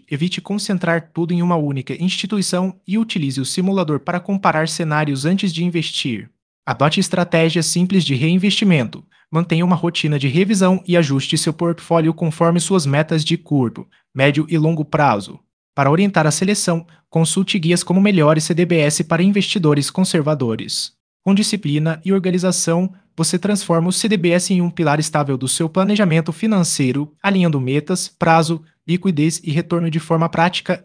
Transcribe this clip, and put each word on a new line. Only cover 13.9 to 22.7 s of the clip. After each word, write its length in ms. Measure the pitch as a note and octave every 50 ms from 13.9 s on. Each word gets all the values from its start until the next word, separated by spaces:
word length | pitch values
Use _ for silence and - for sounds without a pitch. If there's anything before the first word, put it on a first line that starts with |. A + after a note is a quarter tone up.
| _ _ _ _ -
médio 300 | C3 C3+ D3 C3+ D3+ D3+
e 100 | - E3+
longo 280 | D#3 D3+ D#3+ E3+ D3+ D3+
prazo. 520 | - - D3+ D3 C3 A2 G2+ F#2+ - - - _ _ _ _ _ _ -
Para 160 | C#3 C3+ C#3
orientar 340 | D3+ F3 G3+ G3+ G3 E3 D#3
a 60 | D3+
seleção, 560 | D3 - G3 F#3+ G#3 G3+ - F#3 E3+ E3 E3 _ _ _ _ _
consulte 500 | - E3 E3 D#3+ - F#3+ F#3+ - - G3
guias 240 | D#3 E3+ F3 F3 -
como 160 | - F3 F#3+
Melhores 460 | G3 G#3 G3 E3 D3+ D3+ D#3 D#3 D#3
C 80 | - E3+
D 120 | D#3 F3+
B 120 | E3+ F3
S 260 | D#3+ D3 D3 D3+ - D#3+
para 180 | - E3+ D#3+
investidores 680 | F3+ G3+ G3+ G3+ F#3 - - G#3+ D#3+ D3+ D3 C#3+ C#3 -
conservadores. 1040 | - F#3 F#3 - - E3 C#3 D3+ D#3 C3+ C3 A2+ A2 G#2 G2 - - - - - _ _ _ _ _ _
Com 140 | - F#3 G3
disciplina 680 | G3 G#3+ - G#3+ F#3+ - D3 D3 D3+ D#3 E3 D#3+ D#3 -
e 100 | F#3+ G3
organização, 800 | G3 F3 F#3 F3+ F#3 F3+ F#3 F3 - - F3